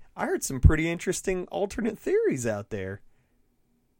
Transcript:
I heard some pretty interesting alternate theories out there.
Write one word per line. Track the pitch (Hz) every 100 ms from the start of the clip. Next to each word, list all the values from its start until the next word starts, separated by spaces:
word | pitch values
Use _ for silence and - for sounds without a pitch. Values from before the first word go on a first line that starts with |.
| - -
I | 302
heard | 370
some | - 131
pretty | - 156 165
interesting | 175 - - - 185 -
alternate | - 196 247 220 -
theories | - 403 440 135 117
out | 104 104
there. | 101 95 98 - _ _ _ _ _ _ _ _